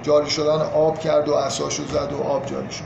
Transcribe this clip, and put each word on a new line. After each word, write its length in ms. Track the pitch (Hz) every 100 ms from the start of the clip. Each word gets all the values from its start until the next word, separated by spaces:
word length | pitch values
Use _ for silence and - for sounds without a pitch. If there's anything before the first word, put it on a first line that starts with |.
جاری 260 | 147 147 147
شدن 320 | - 151 156 151 151
آب 240 | 156 156
کرد 300 | 160 151 147
و 40 |
عصاشو 500 | 143 135 - 147 - 143
زد 280 | 143 143
و 100 | 71
آب 220 | - 139 131
جاری 260 | 135 131
شد 120 | -